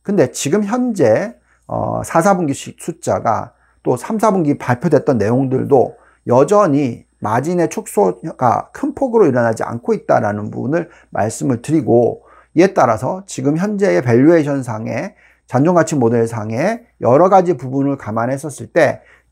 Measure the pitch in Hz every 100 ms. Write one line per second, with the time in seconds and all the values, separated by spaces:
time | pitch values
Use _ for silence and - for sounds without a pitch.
0 | - 196 127 - 139 185 208 247 247 202
1 | 120 117 202 - _ _ - 113 110 113
2 | 117 165 180 185 160 139 - - - 165
3 | - 95 110 104 101 _ _ _ - 123
4 | - 220 220 190 151 131 - 120 170 151
5 | - 123 101 123 135 127 113 135 - -
6 | _ _ - 120 147 208 151 139 139 -
7 | _ _ 107 113 143 180 160 220 208 -
8 | 196 180 160 - 127 - - - 311 -
9 | 269 226 175 123 117 113 - 117 - 214
10 | - 131 113 104 107 117 117 165 165 -
11 | _ - 104 - 151 117 - 156 120 117
12 | 117 - _ - _ 147 190 - 131 110
13 | 135 185 196 - 135 156 202 202 196 175
14 | 127 120 143 170 147 143 123 110 117 117
15 | 185 _ _ _ _ 127 151 180 151 151
16 | 117 120 113 113 107 113 175 233 _ _
17 | 113 131 185 196 175 147 131 135 139 139
18 | - 110 120 135 160 - - 170 139 -
19 | _ _ _